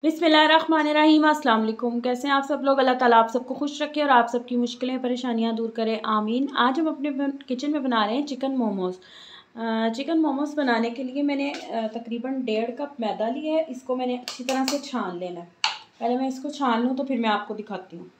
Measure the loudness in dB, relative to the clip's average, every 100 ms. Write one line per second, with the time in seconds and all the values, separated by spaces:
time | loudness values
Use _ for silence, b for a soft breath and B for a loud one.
0 | 0 2 4 6 8 6 4 2 2 4
1 | 6 6 6 4 4 2 2 -2 -2 -2
2 | -2 -2 2 0 2 -2 2 4 4 4
3 | 6 6 6 0 -4 -4 -4 -4 -6 -2
4 | 4 4 4 0 -2 -2 -2 -2 -4 -4
5 | -4 -4 -2 0 0 0 -4 -2 -2 -2
6 | 0 0 0 0 0 2 2 2 0 -2
7 | -4 -2 -4 -4 -6 -6 -2 -2 0 0
8 | 0 0 -4 -4 -4 -2 -2 -2 -4 -6
9 | B B B B B -8 -4 0 0 -2
10 | -2 2 2 0 -2 0 0 2 0 -4
11 | -6 -2 0 0 -2 -6 -6 -4 -4 -6
12 | -6 -6 -4 -4 -2 -2 -2 -4 -8 -6
13 | -4 -2 -2 -2 -2 -2 -2 -6 -6 -4
14 | -2 -4 -6 -10 -4 -2 -2 -4 -4 -6
15 | -6 -6 -8 -10 -14 _ -8 -8 -16 _
16 | -2 0 -2 -4 -10 -4 0 2 0 -2
17 | -2 -2 0 -2 -2 -10 -8 -10 -12 -18
18 | -18 _